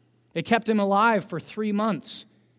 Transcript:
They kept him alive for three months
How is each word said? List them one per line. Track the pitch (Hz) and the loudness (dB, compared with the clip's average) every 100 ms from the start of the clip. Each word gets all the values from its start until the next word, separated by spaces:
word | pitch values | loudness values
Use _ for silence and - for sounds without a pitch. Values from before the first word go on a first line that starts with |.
| _ _ _ | _ _ _
They | 170 | -8
kept | 165 226 220 | 0 0 2
him | 220 | 0
alive | 196 196 233 214 | 2 4 4 2
for | - 165 | -2 -10
three | - 214 214 | -10 -6 -2
months | 202 220 156 - - - _ _ | 0 -2 -2 -6 -16 -18 _ _